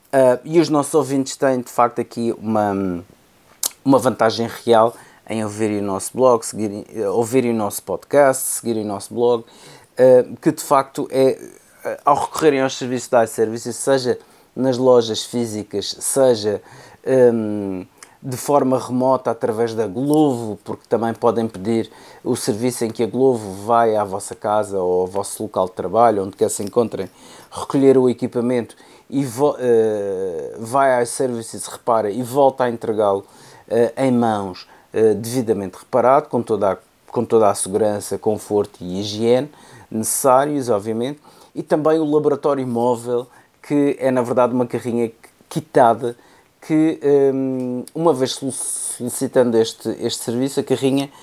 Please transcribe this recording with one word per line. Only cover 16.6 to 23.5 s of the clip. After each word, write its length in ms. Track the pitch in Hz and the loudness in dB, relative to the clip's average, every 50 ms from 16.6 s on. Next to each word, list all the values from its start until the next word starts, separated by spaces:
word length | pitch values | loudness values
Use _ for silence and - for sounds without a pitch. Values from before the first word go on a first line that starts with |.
| - - - - - - - _ - | -6 -12 -20 -20 -20 -20 -20 _ -4
ehm, 800 | - 131 131 123 120 117 113 110 104 104 104 101 98 95 90 92 - _ _ - - _ _ - | 0 4 4 6 4 4 2 -2 -4 -4 -4 -4 -6 -6 -8 -10 -14 _ _ -20 -20 _ _ -12
de 140 | 135 123 | -10 -10
forma 400 | 120 - - 143 143 131 131 131 | -6 -2 0 2 2 2 2 0
remota 540 | 123 107 - 123 123 127 131 131 127 - 123 | -2 -2 -4 -4 -2 0 0 0 0 -2 -4
através 420 | 113 - 135 117 110 110 117 113 113 | -4 -2 -4 -4 -2 -2 -2 -2 -2
da 140 | 110 110 | -4 -4
Glovo, 720 | 107 131 120 135 143 151 156 156 143 127 117 117 107 101 - _ | -4 -4 -4 -2 0 2 4 4 2 0 -2 -6 -8 -10 -10 _
porque 200 | 117 - - _ | -12 -14 -14 _
também 240 | - 123 107 117 117 | -4 -2 0 0 -2
podem 360 | 113 - - 117 104 117 113 | -2 0 0 0 2 0 -2
pedir 420 | 113 - 92 95 113 113 113 107 - - - - - - - - | -4 -6 -6 -4 -2 -2 -2 -2 -6 -10 -20 -20 -20 -20 -8 -6
o 120 | - 123 | -4 -4
serviço 500 | - - 135 107 104 120 127 120 - 120 | -2 -2 -4 -4 -2 -2 -4 -2 -2 -4
em 60 | 110 | -4
que 100 | 110 - | -4 -4
a 60 | 117 | -4
Glovo 580 | 101 120 123 135 135 127 110 107 98 | -2 0 2 2 2 2 0 -4 -8